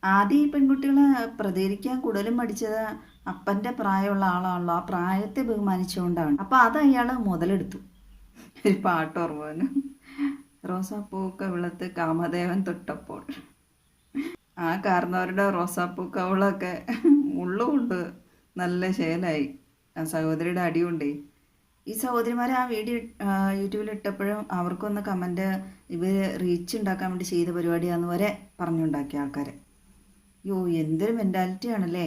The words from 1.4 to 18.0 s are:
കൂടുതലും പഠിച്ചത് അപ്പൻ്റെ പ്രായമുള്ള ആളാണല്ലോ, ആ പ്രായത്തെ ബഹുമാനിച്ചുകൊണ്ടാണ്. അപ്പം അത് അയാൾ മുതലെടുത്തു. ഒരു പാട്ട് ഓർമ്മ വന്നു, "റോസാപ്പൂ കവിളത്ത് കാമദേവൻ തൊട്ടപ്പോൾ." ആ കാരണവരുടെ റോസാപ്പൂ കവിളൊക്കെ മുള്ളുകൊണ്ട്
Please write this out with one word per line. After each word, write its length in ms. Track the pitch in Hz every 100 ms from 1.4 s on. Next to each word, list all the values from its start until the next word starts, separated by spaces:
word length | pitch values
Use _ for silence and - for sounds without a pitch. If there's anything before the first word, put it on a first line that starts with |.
| 196 180 190 202 262 254
കൂടുതലും 360 | 247 202 208 240
പഠിച്ചത് 420 | 233 208 220 220 220 - - - -
അപ്പൻ്റെ 380 | 185 - 202 226 247
പ്രായമുള്ള 460 | 202 190 196 196 190
ആളാണല്ലോ, 400 | 180 185 180 175 170
ആ 40 | 175
പ്രായത്തെ 520 | 185 175 190 208 269 233
ബഹുമാനിച്ചുകൊണ്ടാണ്. 880 | 214 202 185 180 202 175 170 160 143
അപ്പം 160 | - 254 233
അത് 120 | 302
അയാൾ 240 | 285 254 240 254 208
മുതലെടുത്തു. 500 | 170 175 196 - - - - - - - - - - 208
ഒരു 100 | 190
പാട്ട് 320 | 190 170 156 180
ഓർമ്മ 200 | 165 151 151
വന്നു, 200 | 156 269 269 - - 269 277 285 285 - _ -
"റോസാപ്പൂ 520 | 180 190 208 202 190 190 185
കവിളത്ത് 480 | 196 175 175 170 180 175
കാമദേവൻ 600 | 160 165 170 175 175 185 190
തൊട്ടപ്പോൾ." 540 | - - 156 - - - 277 - _ _ _ _ _ _ 269 320 349 _ - 170
ആ 40 | 185 202
കാരണവരുടെ 600 | 180 175 185 185 190 202 185
റോസാപ്പൂ 480 | 180 180 180 180 180 -
കവിളൊക്കെ 540 | 185 190 196 196 180 180 - 233 339 285 285 175
മുള്ളുകൊണ്ട് 640 | 180 196 240 294 240 180